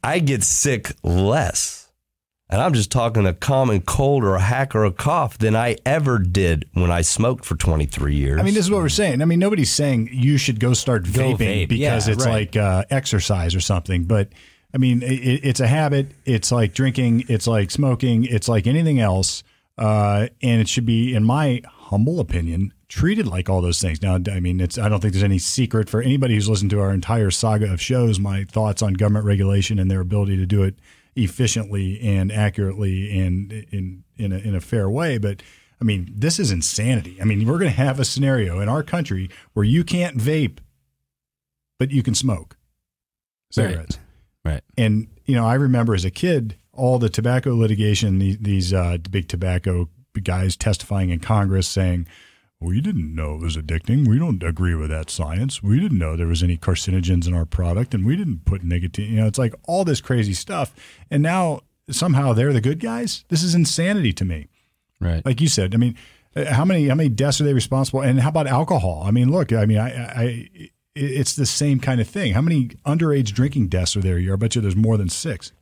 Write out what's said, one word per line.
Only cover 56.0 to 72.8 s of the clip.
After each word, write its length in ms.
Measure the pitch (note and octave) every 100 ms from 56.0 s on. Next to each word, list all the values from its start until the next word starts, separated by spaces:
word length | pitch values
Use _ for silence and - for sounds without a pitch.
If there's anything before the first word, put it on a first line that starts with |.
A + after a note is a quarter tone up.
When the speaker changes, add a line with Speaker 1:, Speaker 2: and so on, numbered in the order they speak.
| D#2+ D#2+
Speaker 2:
there 100 | E2+
was 160 | E2
any 140 | F2 E2+
carcinogens 680 | - F2+ - F#2 F2 F2+ E2+
in 60 |
our 120 | F2 E2
product, 480 | - F2 F2+ B2
and 120 | A2 F#2+
we 120 | E3+
didn't 260 | F#3+ F2 -
put 180 | G2
nicotine." 480 | F2 F2 F2 - G#2
You 60 | A2
know, 60 | A2
it's 120 | G#2
like 160 | B2 - -
all 200 | F3 F3+
this 160 | C#3+
crazy 320 | - B2 G2+
stuff. 400 | F2+ - F#3+ C3+ - - - -
And 140 | C#3+
now 380 | D3+ F#3 F3 D3 _ _ -
somehow 440 | C3+ F3+ C3+ C#3
they're 180 | A2 C3
the 60 | C3
good 180 | A2+ D#3+
guys. 440 | A3+ A#3 A#3+ - _
This 140 | E3
is 120 | F3 E3+
insanity 560 | D#3+ - F3 G#3 C3+
to 120 | F2+ F#2+
me. 220 | D#2+ D2 _ _ _ _ _
Speaker 3:
Right. 260 | F2+ E2 B2+
Speaker 2:
Like 140 | A#2+
you 80 | D#3
said, 260 | - F#2
I 40 | A2
mean, 180 | B2 A#2 - _ _ -
uh, 180 | D3
how 120 | B2+ F3
many, 240 | F#3 C#3+
how 60 | C#3
many 120 | D#3
deaths 300 | A2 C#3 C#3+
are 60 | D3
they 80 |
responsible? 480 | C3+ - C3 C3+ C3+
And 180 | C3+ C3
how 100 | C3
about 180 | D#3+ C#3+
alcohol? 560 | C3 D#3 D#3+ F2+ D#2 F2+
I 60 |
mean, 200 | A#2 B2
look, 220 | E3+ D3+
I 120 | A2+ G#2+
mean, 120 | G#2+
I, 100 | A#2
I, 320 | B2+ A#2 B2+
I, 20 | A#2 A#2 -
it, 180 | - D#3 _ _ -
it's 400 | C#3 C3 C3 -
the 80 | C3+
same 340 | - D3 C3+
kind 220 | - B2+
of 80 | G#2+
thing. 240 | G3+ E3
How 80 | G2
many 280 | D#3+ D#3+ B2 -